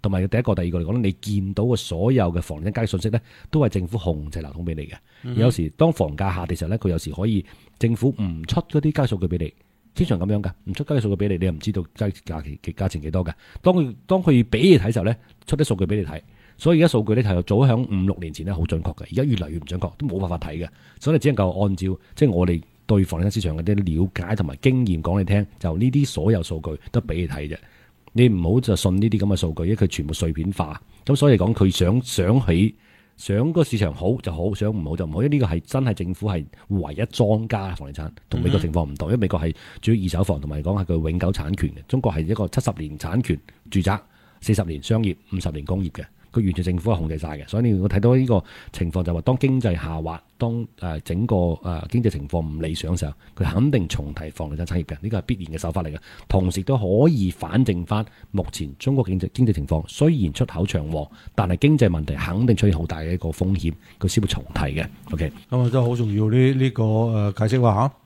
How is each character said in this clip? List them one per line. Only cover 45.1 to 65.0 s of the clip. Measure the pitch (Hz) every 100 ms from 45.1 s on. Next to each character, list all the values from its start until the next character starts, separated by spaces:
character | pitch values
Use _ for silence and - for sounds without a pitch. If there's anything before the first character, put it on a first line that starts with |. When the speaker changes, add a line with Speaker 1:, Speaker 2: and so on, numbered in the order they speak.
| 82 _
Speaker 1:
五 | 92
十 | 85
年 | 76
工 | 73 92
業 | 90
嘅， | - - _ _
佢 | 120
完 | 98
全 | 85
政 | 90 90
府 | 104
係 | 98
控 | 80
制 | 78
晒 | 78
嘅。 | 73 73
所 | 104
以 | 120
你 | 98
會 | 98
睇 | 104
到 | 117 131
呢 | 131
個 | 101 - - -
情 | - 85
況 | 92
就 | 87
話， | 85
當 | 101 131
經 | 135 131
濟 | 117
下 | 85 78 80
滑， | 80 85 _ _
當， | 120 117 113 _
呃， | 92 78
整 | - 85 117
個， | 98 87 80
呃， | 90 80 80
經 | 117
濟 | 113
情 | 76 71
況 | 85
唔 | 80 78
理 | 80
想 | 82 78
嘅 | 90
時 | 76
候， | - -
佢 | - 87
肯 | 85 139
定 | 135 82
重 | - 73
提 | 78 78
房 | - 78
地 | 76
產 | 87
產 | 87
業 |
嘅， | 78 76
呢 | 107
個 | 107
係 |
必 | - 107
然 | 82
嘅 | 78
手 | 82
法 | 92
嚟 | 80
嘅。 | 76 - - -
同 | 98 90
時 | 95
都 | 95 135
可 | 95 104 156
以 | 139 95
反 | - 82 107
證 | 127 87
返 | 87 107 110 - -
目 | 98 87
前 | - 73 67
中 | 135
國 | 139
經 | 95 92
濟， | 90
經 | - 120
濟 |
情 | 87 71
況 | 80 82
雖 | - 151 156
然 | 87
出 | 69 82
口 | 78 92
暢 | 85 76
旺， | 78 73 - -
但 | - 95
係 | 87
經 | 143 151
濟 | 107
問 | 82
題 | 76
肯 | 71 82 92 120
定 |
出 | 101 104
現 | 82
好 | 82
大 | 80
嘅 | 80
一 | 90
個 | 82
風 | - 92 95
險， | 85 80 - -
佢 | 95
先 | -
會 | 101
重 | - -
提 | -
嘅。 | 71 73 - -